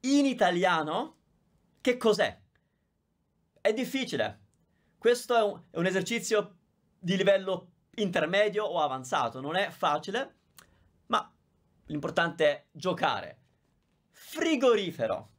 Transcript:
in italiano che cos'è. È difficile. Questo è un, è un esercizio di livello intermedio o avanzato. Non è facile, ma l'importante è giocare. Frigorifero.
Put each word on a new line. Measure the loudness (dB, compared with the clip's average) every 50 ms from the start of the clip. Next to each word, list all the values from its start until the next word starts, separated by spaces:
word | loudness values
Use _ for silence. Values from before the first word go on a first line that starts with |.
| 0
in | 2 4 4 4
italiano | 2 2 2 2 2 2 2 2 2 2 2 0 -2 -2 -4 -4 -6 -10 _ _ _ _ _ _ _ _ _ _ _ _ _
che | -2 -2 0
cos'è. | 2 2 2 2 2 0 -2 -4 -8 _ _ _ _ _ _ _ _ _ _ _ _ _ _ _ _ _ _ _ _ _ _ _ _
È | -2 -2 -2
difficile. | -2 -2 -4 -4 -4 -4 -4 -4 -4 -4 -4 -6 -10 _ _ _ _ _ _ _ _ _ _ _
Questo | _ 2 2 2 2 0 0 2
è | 2 2
un, | 2 0 -6 -12 _
è | -4 -2
un | -2
esercizio | 0 0 -2 -2 -2 -4 -4 -2 0 0 0 0 -2 -8 _ _ _ _ _ _ _ _ _
di | -4 -2 -2
livello | 2 4 4 4 4 2 -2 -6 -6 -8 -12 _ _ _ _ _
intermedio | -4 -2 -2 0 0 0 2 2 2 2 2 2 -2 -4
o | -2 0 0
avanzato. | 0 0 -2 -6 -6 -4 -2 -2 -2 -2 -4 -6
Non | -6 -4 -2
è | -2 -2 -2
facile, | -2 -2 0 0 0 0 -2 -4 -6 -6 -6 -8 -10 _ _ _ _ -20 -20 _ _ _ _ _ _ _ _
ma | -4 -4 -4 -4 -6 _ _ _ _ _ _ _ _ _ _ _
l'importante | -10 -8 -8 -6 -4 0 0 0 0 0 2 2
è | 2 2 0 -6 _
giocare. | -16 -8 -4 -4 -2 0 0 0 0 -2 -6 -10 -14 _ _ _ _ _ _ _ _ _ _ _ _ _ _ _
Frigorifero. | _ -20 -20 -14 -8 -4 0 0 2 4 4 4 4 4 2 -2 -4 -4 -2 -2 -2 -4 -8 -12 _